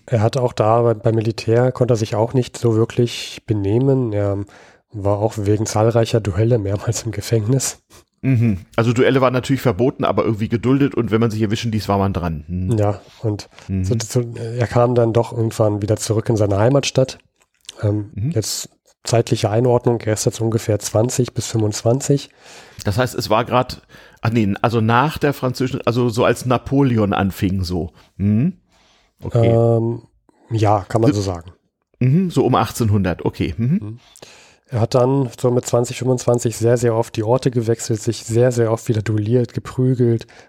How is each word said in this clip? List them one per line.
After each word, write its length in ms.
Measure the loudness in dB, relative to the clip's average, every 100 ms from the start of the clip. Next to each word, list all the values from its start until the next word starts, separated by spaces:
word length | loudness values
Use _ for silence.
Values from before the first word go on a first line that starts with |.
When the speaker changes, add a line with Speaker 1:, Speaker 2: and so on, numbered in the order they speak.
| -4
Speaker 1:
Er 160 | -2
hatte 200 | -2 -2
auch 100 | -4
da 280 | 0 2 2
bei-, 120 | 2
beim 220 | 0 0 0
Militär, 560 | -2 -4 0 2 2
konnte 220 | 0 0
er 40 | 0
sich 180 | 0 -2
auch 180 | -2
nicht 240 | 0 -4 -2
so 180 | 0 0
wirklich 680 | 0 0 -2 -4 -12 -10 -6
benehmen. 680 | -2 0 0 2 0 0
Er 320 | -2 -2 -4 -6 -14 -20 _ _
war 280 | -4 -2 0
auch 160 | 0 0
wegen 280 | 0 0 0
zahlreicher 540 | 2 2 2 2 0
Duelle 380 | 0 0 2 0
mehrmals 440 | 0 -4 -4 -6
im 80 | -6
Gefängnis. 680 | -8 -2 -2 0 0 -2 -10 _ -20 _ _
Speaker 2:
Mhm. 440 | 0 2 2 0 -4 -2
Also 160 | 2
Duelle 300 | 4 4 4
waren 120 | 2
natürlich 280 | 0 0 0
verboten, 420 | 0 2 0 0
aber 220 | -2 0 0
irgendwie 240 | -2 -2
geduldet 460 | -2 2 2 2 0
und 160 | 0
wenn 100 | 2
man 100 | 0
sich 100 | 0
erwischen 300 | -2 -2 -2
ließ, 160 | -4 0
war 100 | 0
man 140 | 0
dran. 300 | -2 -4 -6 -6
Mhm. 300 | -6 -2 0
Speaker 1:
Ja, 240 | 0 -2 -10 -8
und 280 | -6 -6 -8 -18 -6
Speaker 2:
Mhm. 160 | -4 -2
Speaker 1:
so, 100 | -2 -2
so, 160 | -4 -4 -8
er 320 | -8 -4 0
kam 280 | 2 2 4
dann 180 | 2
doch 180 | 2 0
irgendwann 500 | -2 -2 0 0 0
wieder 140 | 0 -2
zurück 300 | 0 -2 0
in 80 | 2
seine 220 | 2 2
Heimatstadt. 600 | 4 2 2 0 -2 -4 _ _ _ _ -20 -6
Ähm, 300 | -2 -2 -4 -6
Speaker 2:
Mhm. 160 | -4
Speaker 1:
jetzt 380 | -2 -4 -6 -10 _ _ _
zeitliche 460 | -2 0 2 0 0
Einordnung, 500 | 2 2 2 2 -2
er 120 | -2
ist 120 | -2 -2
jetzt 160 | -2
ungefähr 360 | -2 -2 0 -2
zwanzig 540 | 0 0 0 0 -2
bis 140 | -4 -4
fünfundzwanzig. 840 | -2 -2 0 0 0 2 -2 -2 _ -20 -20 -20 -10
Speaker 2:
Das 140 | -4 -2
heißt, 180 | -2 -2
es 140 | 0
war 140 | 0 2
grad, 360 | 0 0 -6 -18 -20 -20 -6
ach 100 | -2
nee, 220 | 2 2 0
also 180 | 0 2
nach 360 | 2 4 2 0
der 160 | -2
französischen, 480 | -2 -4 -2 -4 -2 -2
also 240 | 0 0
so 140 | 2
als 220 | 2 2 0
Napoleon 680 | -2 0 2 2 2 2
anfing 500 | 2 -2 0 -2 -2
so. 280 | -4 -4 -6 -10 _ -4
Mhm. 360 | 0 2 0 -4 _ _ _ _ _ _
Okay. 260 | -4 2 4
Speaker 1:
Ähm, 540 | 4 4 2 0 -6 -12 _ _ _ -6
ja, 320 | 0 2 2 0
kann 140 | 0
man 100 | 2
Speaker 2:
So 80 | 2
Speaker 1:
so 100 | -2
sagen. 200 | -6 -10 -20 _ _ _ -2
Speaker 2:
Mhm, 300 | 0 2 0
so 160 | 2 2
um 100 | 2
achtzehnhundert, 680 | 0 0 0 2 0 -2 -4
okay. 280 | -4 -4 -2
Mhm. 100 | -2
Speaker 1:
Mhm. 320 | -2 -4 -14 _ -20 -20 -20 -20 _ -8
Er 120 | -2
hat 140 | 0 2
dann 340 | 2 2 -2 -2
so 120 | 0
mit 140 | 0 0
zwanzig, 320 | 0 -2 -4
fünfundzwanzig 580 | -2 -2 2 0 0 0
sehr, 200 | 2 2
sehr 180 | 2 0
oft 200 | -2 -2
die 80 |
Orte 280 | 0 0 0
gewechselt, 500 | -2 -2 -2 -2 -4
sich 220 | -4 -6
sehr, 280 | -2 2 2
sehr 200 | 2 0
oft 160 | 0 -2
wieder 140 | -2
duelliert, 520 | -2 -2 0 0 0
geprügelt, 720 | -6 -8 -2 0 2 2 0 -4 -20